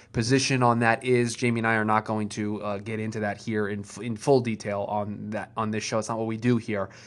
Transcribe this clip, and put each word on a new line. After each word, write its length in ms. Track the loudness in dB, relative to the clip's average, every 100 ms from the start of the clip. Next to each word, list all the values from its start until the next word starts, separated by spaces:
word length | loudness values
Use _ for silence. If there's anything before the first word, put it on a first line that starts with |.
| -6
position 500 | -2 2 2 4 4
on 160 | 4 4
that 240 | 4 2
is, 320 | 4 2 2 0
Jamie 240 | 0 2
and 80 | 2
I 80 | 2
are 100 | 2
not 180 | 2 2
going 220 | -2 -4
to, 320 | -4 -4 -4
uh, 140 | -6 -6
get 200 | -6 -6
into 200 | -6 -4
that 160 | -4 -4
here 300 | -2 -2 0
in 140 | -4
f-, 180 | -8 -8
in 180 | -8 -2
full 220 | 4 4
detail 440 | 4 -4 -4 -4 -2
on 400 | -4 -4 -8 -6
that, 220 | -6 -6 -4
on 160 | -2
this 120 | -2
show. 160 | -2 -2
It's 100 | -2
not 80 | -2
what 100 | -2
we 100 | 0
do 200 | 2 2
here. 320 | 2 -4 -4 -10